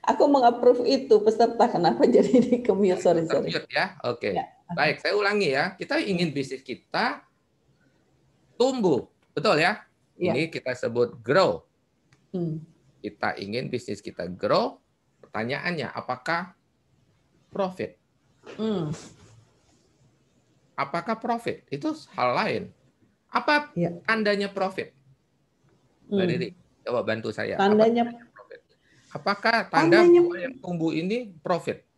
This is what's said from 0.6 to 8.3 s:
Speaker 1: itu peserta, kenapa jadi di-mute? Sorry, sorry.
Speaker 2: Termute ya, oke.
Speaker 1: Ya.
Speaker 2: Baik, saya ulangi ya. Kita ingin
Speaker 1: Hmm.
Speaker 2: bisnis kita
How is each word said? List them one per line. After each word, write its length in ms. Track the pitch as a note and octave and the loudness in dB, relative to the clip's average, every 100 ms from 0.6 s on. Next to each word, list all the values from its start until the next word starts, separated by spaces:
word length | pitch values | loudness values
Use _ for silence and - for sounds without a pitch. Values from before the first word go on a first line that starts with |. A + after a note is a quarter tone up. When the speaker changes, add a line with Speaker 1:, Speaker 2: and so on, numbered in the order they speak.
| B3 B3 - | 4 4 2
Speaker 1:
itu 320 | C4+ - G#3+ | 0 4 4
peserta, 460 | G#3 G#3+ A3+ - F#3+ | 6 2 0 4 2
kenapa 400 | E3+ F3 - - | 4 2 4 4
jadi 240 | A#3+ - | 6 6
di-mute? 720 | B3 A#3+ A#3+ - F#3+ G3+ F3+ | 4 4 0 0 2 2 2
Sorry, 240 | F#3 E3 D#3+ | 2 2 2
sorry. 240 | D3 - | -2 -2
Speaker 2:
Termute 160 | D#3+ - | -6 -4
ya, 240 | C3+ F#3 - A#2+ | -4 -4 -4 -6
oke. 240 | A#2+ G#2+ | -4 -4
Speaker 1:
Ya. 160 | F2+ - _ _ | -4 -6 _ _
Speaker 2:
Baik, 320 | E3+ D3+ C#3 | -2 -2 0
saya 160 | D#3 G3+ | -2 0
ulangi 320 | G3+ G#3 F3+ | 0 0 0
ya. 240 | C3+ F3 | 0 -2
Kita 240 | - F3 D4 | -6 -4 -2
ingin 320 | A3 F3+ F3 | -2 -2 -2
Speaker 1:
Hmm. 80 | C#3 | -4
Speaker 2:
bisnis 240 | C3+ C3+ | -6 -10
kita 640 | - A#2 _ E3 A#3 D4 _ _ _ _ _ _ _ _ _ _ _ | -12 -14 _ -4 -4 -6 _ _ _ _ _ _ _ _ _ _ _